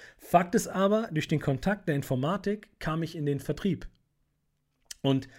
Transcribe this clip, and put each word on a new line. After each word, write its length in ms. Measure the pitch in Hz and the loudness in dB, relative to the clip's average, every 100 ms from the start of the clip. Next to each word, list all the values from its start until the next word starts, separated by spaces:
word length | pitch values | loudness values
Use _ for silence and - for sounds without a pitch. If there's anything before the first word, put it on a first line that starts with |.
| - - | -20 -20
Fakt 380 | - 170 180 | 4 4 6
ist 140 | 226 - | 2 0
aber, 420 | 190 196 214 226 | 2 2 2 0
durch 160 | 156 - | -4 0
den 120 | 151 | 0
Kontakt 460 | - 131 - 202 - | 0 0 0 -2 0
der 100 | 143 | -2
Informatik 760 | 139 127 139 196 202 208 - _ | -2 -2 0 -2 -2 -6 -8 _
kam 240 | - 160 | -4 -4
ich 120 | 165 | -4
in 120 | 170 147 | -4 -2
den 140 | 143 | -2
Vertrieb. 480 | - 147 202 180 - - _ _ _ _ _ _ _ _ _ - | -4 -2 -2 -2 -6 -16 _ _ _ _ _ _ _ _ _ -4
Und 260 | 139 135 - | 0 0 -2